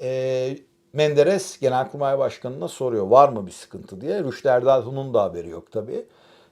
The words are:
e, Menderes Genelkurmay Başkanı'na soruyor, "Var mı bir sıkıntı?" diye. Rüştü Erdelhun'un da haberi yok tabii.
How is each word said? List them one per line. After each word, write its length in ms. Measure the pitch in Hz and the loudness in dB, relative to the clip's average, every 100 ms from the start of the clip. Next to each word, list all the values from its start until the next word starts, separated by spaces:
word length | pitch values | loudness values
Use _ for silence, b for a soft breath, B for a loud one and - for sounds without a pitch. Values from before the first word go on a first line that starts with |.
e, 560 | 127 131 131 131 131 143 _ _ _ | -6 -4 -2 -2 -4 -6 _ _ _
Menderes 640 | 139 151 147 151 196 - - | 0 2 4 4 2 -4 -2
Genelkurmay 580 | 131 127 131 143 139 139 | 0 0 -2 -4 -2 0
Başkanı'na 480 | 123 - 127 139 170 | -2 -4 -10 -8 -10
soruyor, 400 | - 127 113 98 | -4 -2 -2 6
"Var 220 | 127 143 | 8 8
mı 180 | 113 92 | 4 -8
bir 40 | |
sıkıntı?" 500 | - - 92 - 95 | -14 -18 -20 -18 -12
diye. 220 | 139 202 | -6 -6
Rüştü 240 | 139 - 139 | -6 -4 0
Erdelhun'un 640 | 123 127 131 113 135 135 | 2 4 2 0 -8 -2
da 100 | 117 | 0
haberi 260 | 95 85 85 | 0 -4 -12
yok 220 | 82 - | -14 -10
tabii. 340 | 110 110 - - b b b b | -10 -8 -10 -12 b b b b